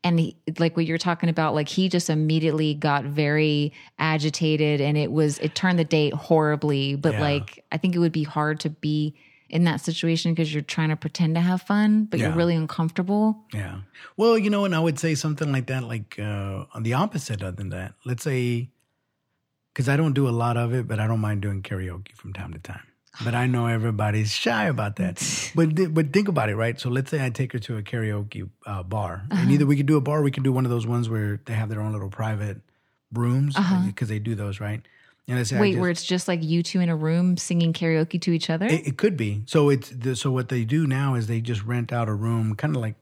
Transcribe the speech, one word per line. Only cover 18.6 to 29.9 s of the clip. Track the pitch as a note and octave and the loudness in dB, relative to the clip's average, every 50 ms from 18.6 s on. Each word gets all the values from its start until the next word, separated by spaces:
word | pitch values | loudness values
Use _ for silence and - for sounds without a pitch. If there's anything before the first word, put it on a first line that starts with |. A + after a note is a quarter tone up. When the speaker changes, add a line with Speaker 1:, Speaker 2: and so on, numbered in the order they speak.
| B2 B2+ _ _ _ _ _ _ _ _ _ _ _ _ _ _ _ _ _ _ _ _ _ | -4 -8 _ _ _ _ _ _ _ _ _ _ _ _ _ _ _ _ _ _ _ _ _
Speaker 2:
'cause | - C3 B2 | -2 0 2
I | C#3 C#3+ | 2 2
don't | D#3+ D#3 C3+ | 2 2 2
do | C#3 C#3 B2+ | 2 2 2
a | |
lot | A#2 A#2 A#2 A#2+ A#2 A#2+ | 2 0 0 0 0 0
of | A#2+ A#2 A#2+ | 0 0 0
it, | B2+ A#2 - | -2 -2 -2
but | - A2 | -2 -2
I | A2 G#2+ | 0 0
don't | A2+ A2 | 0 0
mind | G#2+ G#2+ G#2 G2+ | 0 0 -2 -2
doing | G2 G#2 G2 F#2+ | -2 -4 -4 -6
karaoke | F#2+ - G#2 F#2+ F#2+ F#2 F2+ F#2 F#2+ - - | -6 -8 -8 -6 -6 -8 -8 -10 -14 -16 -20
from | - - F2 F#2+ | -18 -14 -14 -12
time | F#2+ G2 F2 E2+ | -10 -12 -12 -12
to | D#2+ | -14
time. | - - - - - _ _ _ _ _ _ - A2+ | -14 -14 -14 -14 -14 _ _ _ _ _ _ -8 -4
But | A#2 A#2 | -2 0
I | A#2+ B2 | 0 0
know | B2+ B2+ A#2+ A#2 G#2+ | 2 2 2 2 0
everybody's | A#2 A2+ A2 A#2 A2 G#2 G#2+ G#2 G#2 G#2+ G#2+ G#2+ | 0 0 0 0 0 0 0 0 2 0 0 0
shy | - - - - A#2 A3+ G#3+ | -2 0 0 0 0 2 0
about | E3+ C#3+ A#2 G#2+ G#2 G2+ - | 0 0 0 -2 -4 -2 -2
that. | F#3 F3+ - - | -2 -2 -2 -4
Speaker 1:
<laughs> | - - - - - - - | -4 -4 -4 -4 -6 -2 2
Speaker 2:
But | D#3+ E3 D#3 D#3 | 2 4 4 4
th-, | D#3+ F#3+ E3 D#3 | 2 0 2 2
but | E3 D#3+ C#3+ C#3 | 0 0 2 2
think | G3 G#3 G3+ | 2 2 2
about | F3+ C#3+ A2 G#2+ | 0 0 0 0
it, | G#2 | 0
right? | G#2+ A2+ A#2+ A#2 - | 0 0 -2 -2 -4
So | - B2+ | -4 -2
let's | B2 C3+ C3+ - | -2 -2 -2 -2
say | - D3+ C3+ | -2 -2 -2
I | B2+ | -2
take | A#2 - C3+ A#2+ | -2 -2 -4 -4
her | - B2 | -4 -8
to | G#2+ - B2 | -6 -6 -8
a | A2 G#2 | -8 -6
karaoke, | - - A#2+ A2 G#2+ G#2 G#2 G2+ G#2 - G2 F#2+ F#2 _ _ _ | -6 -4 -4 -2 -2 -2 -4 -6 -6 -8 -10 -10 -12 _ _ _
uh, | G#2 G2+ G2 F2+ | -10 -8 -8 -6
bar. | F2+ G2+ G#2+ G2+ F2 F2 F#2+ F#2+ C#3 | -4 -4 -4 -4 -4 -6 -8 -8 -2
And | - | 0
Speaker 1:
Uh-huh. | F#3+ - B2+ | 2 4 6
Speaker 2:
either | C#3 C#3+ D3 | 6 6 6
we | C#3 D3 | 4 4
could | C#3 C#3+ | 4 4
do | C#3 | 4